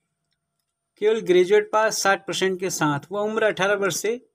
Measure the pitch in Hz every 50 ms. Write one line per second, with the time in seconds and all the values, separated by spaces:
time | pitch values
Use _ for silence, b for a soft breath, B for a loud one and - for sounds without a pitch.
0 | _ _ _ _ _ _ _ _ _ _ _ _ _ _ _ _ _ _ _ -
1 | 202 214 226 226 185 170 180 180 185 175 208 214 208 208 - 214 220 220 - -
2 | - 196 196 185 - - 165 - 185 190 190 180 190 180 - - 160 151 147 139
3 | - - 190 202 208 214 214 220 220 208 185 - 185 196 208 202 196 190 160 -
4 | - 202 240 247 - _